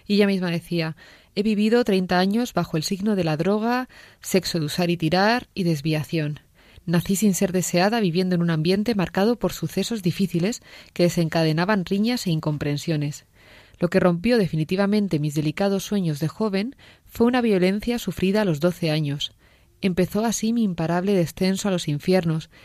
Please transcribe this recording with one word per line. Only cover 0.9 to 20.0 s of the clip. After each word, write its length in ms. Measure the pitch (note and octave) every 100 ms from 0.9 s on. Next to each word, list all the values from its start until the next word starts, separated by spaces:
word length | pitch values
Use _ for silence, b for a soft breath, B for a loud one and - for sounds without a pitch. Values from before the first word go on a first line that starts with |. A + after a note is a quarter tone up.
| D#3 B B B
"He 80 | -
vivido 420 | G#3+ G#3 G#3+ A#3+
treinta 340 | B3 F#3+ F3+ F3+
años 360 | F#3+ G#3+ B3
bajo 240 | - E3+ D#3+
el 40 |
signo 320 | - F#3 G#3
de 100 | G3
la 120 | E3 D3+
droga, 540 | E3+ G#3+ A3+ B3 B3+ B B B
sexo 360 | - F#3+ - E3+
de 60 |
usar 240 | D3 - F3
y 80 | E3+
tirar 520 | D#3 F3+ G3+ B3 -
y 120 | -
desviación. 760 | E3+ D#3 D#3 D3+ C#3+ E3 D3+ D3 _ b b b -
Nací 280 | E3+ -
sin 200 | G3 G#3+
ser 180 | F3+ F#3+
deseada, 480 | F3+ E3 F3 G3 A#3
viviendo 360 | G3 E3 F#3 F3+
en 40 |
un 80 | E3+
ambiente 460 | D#3+ D#3 G3 G#3+
marcado 440 | G#3 E3 - G#3 A#3+
por 140 | F#3
sucesos 500 | - D#3+ - G3 A3+
difíciles 600 | F3 D#3+ F#3+ E3+ F#3 - B B B
que 80 | -
desencadenaban 840 | F3 E3+ E3 E3 D#3+ D#3 F3+ G#3+
riñas 420 | E3+ G3 A3 B3 F#3
e 40 |
incomprensiones. 960 | D#3 D#3 D3 D3+ C#3+ - D#3 D3 - - B B B B B
Lo 100 | E3+
que 100 | F#3+
rompió 380 | F#3 F3 G#3 B3
definitivamente 840 | F3+ D#3 D#3 F#3 G3+ G#3+ G3 D#3
mis 160 | D3+
delicados 500 | D3 D#3 - G3 G3
sueños 360 | - G#3 E3+ C#3+
de 80 | D#3
joven 480 | - A3 F#3+ A3+ - B B B
fue 200 | - A#3
una 140 | B3
violencia 580 | A#3 F#3+ F3+ G3+ A#3 A#3+
sufrida 440 | - - F#3 G#3
a 20 |
los 160 | G3+ D3
doce 300 | E3+ F3 E3
años. 420 | D3+ D3 C#3+ - - b b b b
Empezó 460 | G3 F3+